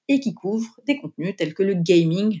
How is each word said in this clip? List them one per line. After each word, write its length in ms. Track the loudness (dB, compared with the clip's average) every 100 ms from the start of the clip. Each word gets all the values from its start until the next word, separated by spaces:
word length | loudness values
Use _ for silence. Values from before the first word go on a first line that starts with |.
| -2
et 140 | 0
qui 120 | 0
couvre 380 | -6 -4 -4 -6 _ -6
des 140 | -4
contenus 340 | -6 -8 -6 -4
tels 160 | -4
que 120 | -2
le 100 | 0
gaming, 640 | 0 4 4 4 0 -2 0